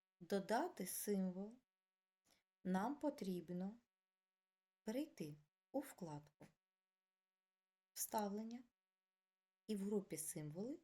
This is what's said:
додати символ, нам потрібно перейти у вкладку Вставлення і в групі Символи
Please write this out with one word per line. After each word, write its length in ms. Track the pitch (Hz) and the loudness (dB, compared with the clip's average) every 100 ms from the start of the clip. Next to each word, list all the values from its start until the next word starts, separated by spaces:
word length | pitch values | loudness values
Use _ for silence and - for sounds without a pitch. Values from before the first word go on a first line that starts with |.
| _ _ | _ _
додати 680 | 170 202 175 226 349 - 185 | 0 0 4 4 4 -2 -4
символ, 720 | - - 196 185 180 208 240 _ _ _ _ _ _ _ _ _ _ | -2 2 4 4 0 -6 -8 _ _ _ _ _ _ _ _ _ _
нам 360 | 190 190 233 294 | 2 4 4 2
потрібно 800 | 302 285 190 180 165 180 190 240 _ _ _ _ _ _ _ _ _ _ | 0 0 -2 -2 -2 -2 -2 -6 _ _ _ _ _ _ _ _ _ _
перейти 540 | - 247 311 - 156 151 _ _ _ | -4 -2 -2 -4 -6 -6 _ _ _
у 80 | 269 | -2
вкладку 680 | 285 - 165 147 151 _ 156 _ _ _ _ _ _ _ _ _ _ _ _ _ _ | -2 -8 -6 -6 -10 _ -20 _ _ _ _ _ _ _ _ _ _ _ _ _ _
Вставлення 720 | - - 220 202 208 226 240 - _ _ _ _ _ _ _ _ _ - | -6 -2 0 0 0 -4 -8 -12 _ _ _ _ _ _ _ _ _ -2
і 100 | 208 | 0
в 40 | |
групі 360 | 196 214 190 156 | 4 2 2 -4
Символи 640 | - 165 151 165 233 339 | -4 -4 -4 -2 -2 -4